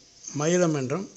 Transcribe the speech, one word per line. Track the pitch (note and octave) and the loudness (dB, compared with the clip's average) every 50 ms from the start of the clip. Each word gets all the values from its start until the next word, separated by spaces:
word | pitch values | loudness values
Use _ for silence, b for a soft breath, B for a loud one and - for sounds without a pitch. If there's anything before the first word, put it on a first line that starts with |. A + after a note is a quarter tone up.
| - - - - - - E3 | -20 -20 -20 -20 -16 -10 -6
மயிலம் | C#3+ D3 D#3+ F3+ F3+ F3 E3 D3+ | -2 0 2 4 4 4 2 2
என்றும் | C#3+ C3 B2 D3 F3+ G3 - - | 0 -2 -2 -4 -4 -6 -8 -14